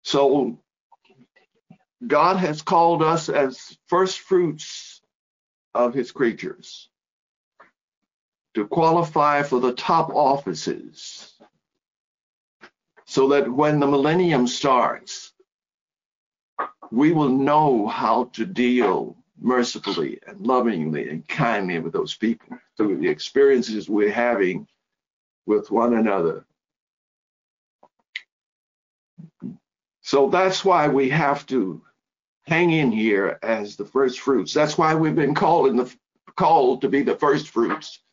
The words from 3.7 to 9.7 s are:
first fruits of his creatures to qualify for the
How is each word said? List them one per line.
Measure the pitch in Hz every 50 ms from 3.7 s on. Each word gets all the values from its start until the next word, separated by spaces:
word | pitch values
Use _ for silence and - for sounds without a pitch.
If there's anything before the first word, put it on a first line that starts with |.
| - _ _
first | _ 170 180 190 185 - -
fruits | - - 190 180 175 160 151 151 - - - - - - - _ _ _ _ _ _ _ _ _ _ _ _ _ _ _ -
of | 117 123 120 123
his | 139 117 -
creatures | - - 131 117 95 - 90 - - _ - - - - - _ _ _ _ _ _ _ _ _ _ _ _ _ _ _ - _ _ _ _ _ _ _ _ _ _ _ _ _ _ _ _ _
to | _ 110 104
qualify | 104 - 165 160 160 165 170 165 156 156 156 147 147 147 143
for | 143 147 131 123
the | 123 127